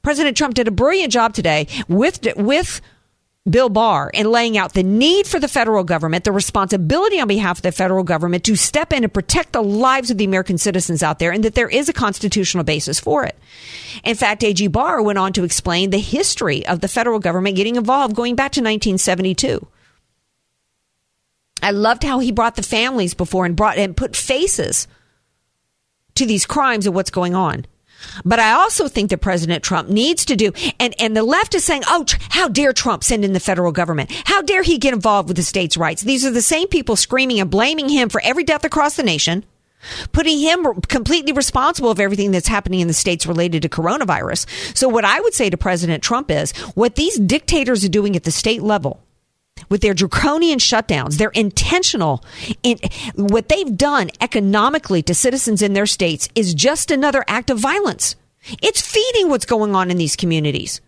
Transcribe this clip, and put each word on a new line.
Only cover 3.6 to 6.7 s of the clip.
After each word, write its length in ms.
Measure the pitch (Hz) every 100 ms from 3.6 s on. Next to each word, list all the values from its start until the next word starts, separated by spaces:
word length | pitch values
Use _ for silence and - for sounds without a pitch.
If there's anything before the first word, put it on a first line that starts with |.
| 254
Barr 420 | 202 226 170 143
in 200 | - 214
laying 260 | 233 233 214
out 180 | 185
the 100 | -
need 420 | 185 208 285 370 392
for 140 | 370
the 80 | 269
federal 340 | - 233 220
government, 400 | 175 170 160 165
the 80 | 196
responsibility 880 | 196 - 214 190